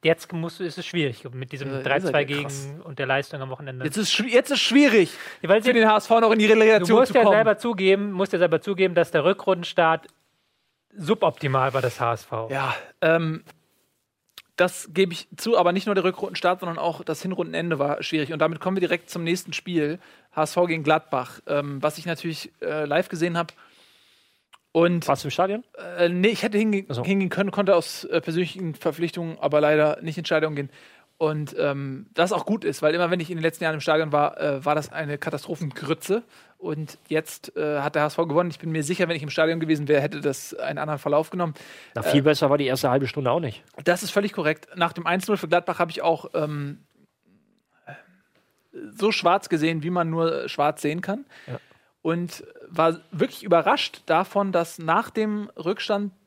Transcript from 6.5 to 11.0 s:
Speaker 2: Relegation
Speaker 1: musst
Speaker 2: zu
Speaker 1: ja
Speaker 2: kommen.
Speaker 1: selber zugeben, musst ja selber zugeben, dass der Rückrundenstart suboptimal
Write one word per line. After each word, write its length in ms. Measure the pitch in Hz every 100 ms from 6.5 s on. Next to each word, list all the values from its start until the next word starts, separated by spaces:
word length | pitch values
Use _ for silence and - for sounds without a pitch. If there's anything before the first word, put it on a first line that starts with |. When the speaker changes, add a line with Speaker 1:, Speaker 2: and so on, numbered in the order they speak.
Speaker 2:
Relegation 480 | 220 220 220 175 220
Speaker 1:
musst 120 | 254
Speaker 2:
zu 60 | 254
Speaker 1:
ja 60 |
Speaker 2:
kommen. 100 | 220
Speaker 1:
selber 220 | 208 220 208
zugeben, 540 | 240 208 190 196 202
musst 200 | 185 196
ja 60 | 185
selber 220 | 175 160
zugeben, 340 | - 190 190
dass 160 | 175 165
der 140 | 165
Rückrundenstart 840 | 151 196 - 180 175 - 165 160 - _ _ _ _ _ _ _ _
suboptimal 760 | 202